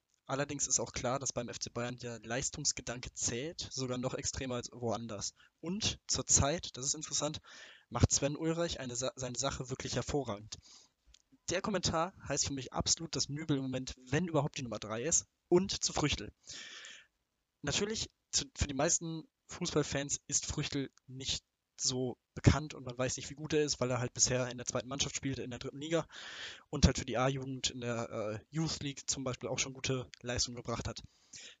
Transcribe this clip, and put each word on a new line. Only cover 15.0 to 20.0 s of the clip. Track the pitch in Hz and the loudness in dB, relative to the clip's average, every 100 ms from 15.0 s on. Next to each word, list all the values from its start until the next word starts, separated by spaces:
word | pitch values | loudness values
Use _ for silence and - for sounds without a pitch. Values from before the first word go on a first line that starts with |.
ist | 135 170 - _ _ | 2 2 0 _ _
und | 175 196 - | 6 6 2
zu | - | 0
Früchtl. | - 147 - 104 - - - - - - - - _ _ _ _ _ | 2 2 2 -4 -14 -16 -14 -14 -14 -16 -18 -20 _ _ _ _ _
Natürlich, | 143 - 202 220 - _ _ | -2 0 0 0 -6 _ _
zu, | - - - | -2 -2 -2
für | - | 0
die | |
meisten | 135 156 - 165 160 - _ - | 2 4 4 0 -6 -8 _ -16
Fußballfans | - 175 151 143 139 | -6 0 2 2 0